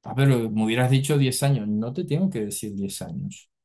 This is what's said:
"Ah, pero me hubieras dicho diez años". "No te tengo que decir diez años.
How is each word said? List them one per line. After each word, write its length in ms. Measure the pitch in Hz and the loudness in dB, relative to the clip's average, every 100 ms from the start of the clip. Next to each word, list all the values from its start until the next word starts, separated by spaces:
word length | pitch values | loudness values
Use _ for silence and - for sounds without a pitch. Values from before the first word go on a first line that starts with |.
"Ah, 120 | - | -6
pero 360 | 131 139 123 113 | 2 4 4 2
me 140 | 107 | 0
hubieras 260 | 110 117 123 | 0 2 4
dicho 260 | 135 135 147 | 2 4 2
diez 240 | 131 127 | 2 2
años". 240 | 143 135 104 | 0 0 0
"No 240 | 107 117 | -2 -2
te 120 | 147 | -6
tengo 240 | 160 151 190 | -4 0 0
que 140 | 120 | -2
decir 300 | 104 - 107 | -6 -6 -8
diez 260 | 101 98 - | -6 -6 -8
años. 480 | - - 98 - _ _ | -10 -8 -10 -12 _ _